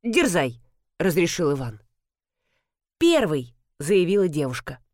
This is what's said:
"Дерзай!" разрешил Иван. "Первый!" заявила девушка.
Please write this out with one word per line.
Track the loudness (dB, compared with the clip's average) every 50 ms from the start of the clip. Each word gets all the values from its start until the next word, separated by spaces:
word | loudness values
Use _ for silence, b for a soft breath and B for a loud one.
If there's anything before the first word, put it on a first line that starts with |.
"Дерзай!" | -6 0 0 2 2 2 0 0 -2 -2 -6 -10 _ _ _ _ _ _ _ _
разрешил | -2 -2 0 0 0 0 -2 -2 -2 -2
Иван. | -2 -2 -6 -10 -12 -14 _ _ _ _ _ _ _ _ _ _ _ _ _ _ _ _ _ _ _ _ _ _ _ _
"Первый!" | 2 4 4 4 2 0 -2 -4 -6 -10 _ _ _ _ _ _
заявила | -2 2 2 2 4 2 2 2 2 0
девушка. | 0 -2 -4 -4 -6 -8 -10 -12 -16 -16 _ _